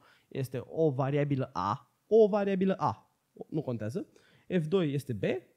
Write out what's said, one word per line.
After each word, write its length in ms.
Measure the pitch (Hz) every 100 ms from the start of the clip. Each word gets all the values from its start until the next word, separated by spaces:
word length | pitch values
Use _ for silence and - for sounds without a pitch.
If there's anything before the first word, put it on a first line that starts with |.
| _ _ _
este 340 | - 131 127 -
o 240 | 107 160
variabilă 600 | 131 135 143 143 135 131
A, 420 | - 92 113 _ _ -
o 220 | 220 214
variabilă 460 | 208 202 190 190 185
A, 340 | 143 - _ _ _ - -
nu 140 | 156
contează, 440 | 135 117 107 147 311 _ _ _ - 180
F 60 | 151
doi 260 | 190 160
este 200 | 139 -
B 100 | 107 160 359 -